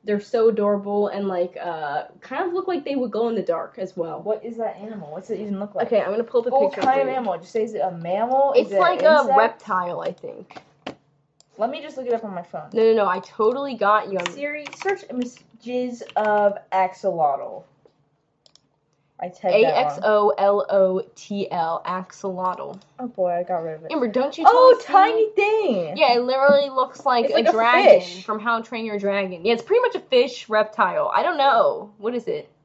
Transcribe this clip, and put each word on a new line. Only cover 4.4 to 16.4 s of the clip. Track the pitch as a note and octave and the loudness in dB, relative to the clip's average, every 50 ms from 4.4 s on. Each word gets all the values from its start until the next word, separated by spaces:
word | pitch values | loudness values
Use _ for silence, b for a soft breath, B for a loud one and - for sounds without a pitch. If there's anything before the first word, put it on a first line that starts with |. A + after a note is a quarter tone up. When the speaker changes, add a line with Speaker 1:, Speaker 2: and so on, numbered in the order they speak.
| - | -6
Speaker 2:
is | A#3 A3+ | -12 -10
that | A3+ A3+ G3+ - | -6 -8 -8 -8
animal? | F#3 G3+ A3 A3 G3+ D#3+ D3 | -10 -14 -14 -14 -14 -14 -12
What's | D3+ F3+ - - | -14 -14 -10 -8
it | A3 F3+ | -8 -8
even | G#3+ G#3 G3+ F#3+ | -6 -8 -6 -6
look | G3+ G#3 - | -8 -8 -4
like? | F#3+ A#3 | -4 -2
Speaker 1:
Okay, | A#3 A#3+ G#3 | 0 0 0
I'm | D3 E3+ | 0 0
gonna | G3+ A3+ A3+ | -4 -4 -6
pull | A3+ - A#3+ | 0 -2 -2
up | A3+ | 0
a | B3 | 2
Speaker 2:
What | B3 C4+ C#4+ C#4+ | 2 2 2 0
Speaker 1:
picture | C#4+ - | -2 -2
Speaker 2:
kind | - C4 C4 | 0 0 2
Speaker 1:
for | C#4 | 2
Speaker 2:
of | C4+ | 0
Speaker 1:
you. | C4 C4 | -2 -2
Speaker 2:
animal? | C4 A#3+ G3+ F3 | -4 -4 -4 -6
Just | E3 - - - | -6 -10 -6 -4
say, | A3+ A3 | -4 -4
is | A3+ G#3+ | -4 -4
it | F3 | -4
a | D3+ F#3+ | -4 -4
mammal? | F3 E3+ E3 E3+ F#3 G3+ A3+ B3 C4 C4+ C#4 C#4 - | -4 -8 -6 -4 -2 -2 -2 0 2 2 2 4 4
Speaker 1:
It's | B3 A#3 | 2 2
Speaker 2:
Is | G3 G3+ | 4 2
it | G3 | 2
Speaker 1:
like | F4+ E4+ F#4 B3 | 4 4 2 4
Speaker 2:
an | C4+ | 4
Speaker 1:
a | D#4 D#4 D4 | 6 6 6
Speaker 2:
insect? | C4+ A3 G3+ | 4 4 4
Speaker 1:
reptile, | G#3 E4 - - - - G#3 G3+ F#3 F3+ F3 E3+ E3+ | 4 4 2 0 -6 -8 -4 -4 -4 -2 -4 -8 -6
I | E3 E3+ | -8 -8
think. | F#3 _ - - - - - _ - - _ _ _ _ _ - - _ _ _ _ _ _ _ _ _ _ _ _ - | -10 _ -14 -16 -16 -16 -18 _ -20 -20 _ _ _ _ _ -16 -16 _ _ _ _ _ _ _ _ _ _ _ _ -4
Speaker 2:
Let | G#3+ B3 | -4 -4
me | C#4+ D#4+ C#4+ | -4 -8 -12
just | D4+ C4 | -12 -12
look | C4 B3+ | -10 -4
it | A#3+ A#3 | -4 -4
up | A3 A3 | -4 -4
on | G#3 F#3+ | -8 -10
my | F3 | -10
phone. | F3 - - E3 D3+ D3+ - | -12 -12 -14 -14 -14 -6 0
Speaker 1:
No, | A3+ | 2
no, | A3 A3+ A3+ | 4 4 4
no, | A3+ G3+ | 4 2
I | F#3+ F3+ F#3+ | 0 0 -4
totally | F#3+ - - - G#3+ A3 B3 C#4 C#4 C#4 B3+ | -6 -12 -4 0 0 0 0 0 -6 -8 -4
got | - G3+ G3+ G#3+ G#3+ F#3 F#3 | -2 2 2 2 2 0 -2
you. | G3 | -6
I'm | F#3 F3 F3 F3+ | -6 -6 -6 -8
Speaker 2:
Siri, | C4+ C#4+ D4 D4 D4+ D4 - - - | -8 -8 -8 -8 -10 -14 -16 -16 -8
search | - F#4+ G4+ F#4 - - | -4 -4 -4 -4 -6 -10
images | - B3+ B3 B3 - - _ _ _ _ _ A#3+ B3 B3 B3 B3 A#3+ A#3 - - - | -8 -6 -6 -8 -10 -18 _ _ _ _ _ -6 -6 -4 -4 -6 -8 -12 -16 -6 -4
of | G#3+ G#3+ G#3+ G#3 G#3 | -2 0 2 2 4